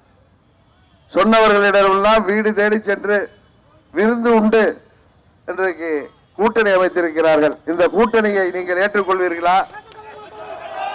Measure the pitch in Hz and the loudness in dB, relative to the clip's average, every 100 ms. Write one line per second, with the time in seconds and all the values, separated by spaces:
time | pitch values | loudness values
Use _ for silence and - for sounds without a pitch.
0 | _ _ _ _ _ _ _ _ _ _ | _ _ _ _ _ _ _ _ _ _
1 | _ 170 202 226 220 202 202 196 196 190 | _ 0 2 4 4 4 4 4 4 2
2 | 202 220 190 208 214 214 208 214 202 196 | 2 2 2 -2 0 0 0 0 -2 -4
3 | 202 208 165 - _ _ _ _ _ 156 | -2 -2 -4 -12 _ _ _ _ _ -2
4 | 214 240 233 226 214 220 190 - _ _ | -2 0 2 2 2 2 2 -2 _ _
5 | _ _ _ _ - 185 190 160 165 151 | _ _ _ _ -12 -4 -4 -4 -6 -6
6 | 131 _ _ - 214 220 208 185 185 175 | -8 _ _ -4 -2 0 2 2 2 0
7 | 170 156 160 156 151 - - 175 170 180 | -2 0 2 2 0 -2 -6 -2 0 2
8 | 226 226 214 202 185 180 180 180 202 208 | 0 0 0 0 -2 -4 -4 -2 -2 -2
9 | 190 190 180 170 170 190 - - - - | -2 -2 -2 -2 0 0 -2 -8 -20 -20
10 | - - - 427 415 403 - - 392 | -20 -20 -20 -20 -18 -16 -14 -12 -10